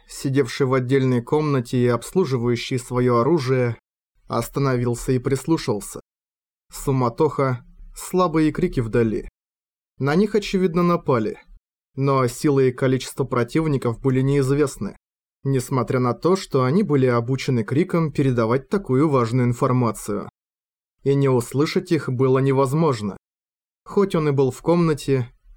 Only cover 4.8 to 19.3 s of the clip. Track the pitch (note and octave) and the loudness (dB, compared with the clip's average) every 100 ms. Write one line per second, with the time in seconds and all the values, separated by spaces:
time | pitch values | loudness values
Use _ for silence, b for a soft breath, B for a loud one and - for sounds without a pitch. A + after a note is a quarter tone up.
4.8 | A#2+ A#2 - B2+ C3 C3+ - D#3+ - G#2 | -2 -2 -2 -2 0 -2 -2 -2 -2 -6
5.8 | - - - _ _ _ _ _ _ - | -8 -14 -18 _ _ _ _ _ _ -8
6.8 | - C3 A#2+ - D3+ - C3+ A#2+ - - | -4 0 0 0 0 0 -2 -2 -8 -20
7.8 | - - - F3+ F3+ D#3+ D#3 C#3+ F3 C3 | -20 -16 -4 0 0 2 0 0 -2 -2
8.8 | A2+ A#2+ A2+ G#2 - - _ _ _ _ | -2 0 0 -2 -8 -16 _ _ _ _
9.8 | _ - C3+ D#3+ G#3+ G#3+ G3+ F#3+ F#3 E3+ | _ -6 0 2 2 0 0 0 0 2
10.8 | F3 E3+ D3+ A#2+ G#2+ - - - _ _ | 2 0 0 0 -2 -6 -14 -20 _ _
11.8 | _ - C#3 C3+ B2 - D3+ C#3 C3 B2 | _ -4 0 2 0 0 2 4 2 2
12.8 | C3+ C3 - - C3+ B2 A#2 D#3+ D#3+ C3+ | 0 0 -2 -6 -4 -2 0 0 0 0
13.8 | A#2+ A2+ C3+ C3 C3+ C#3+ C3 C#3 C#3 - | -2 -2 0 2 2 2 2 2 0 -2
14.8 | G2 - _ _ _ _ C#3 C3+ - C3+ | -10 -10 _ _ _ _ -2 -2 0 -2
15.8 | A#2 C3 B2 A#2 D3 - - C3+ B2+ F3 | 0 0 0 0 0 0 0 0 2 2
16.8 | E3+ C#3+ B2+ A#2+ A#2 C3+ - B2 G#2 B2+ | 2 2 4 2 0 -2 0 0 0 0
17.8 | F3+ E3+ D#3 C#3+ C3+ A#2+ A2 C3 - G3 | 0 0 0 0 0 2 0 0 -2 -4
18.8 | G3 B2+ D#3+ C3+ A2 | 0 2 2 2 2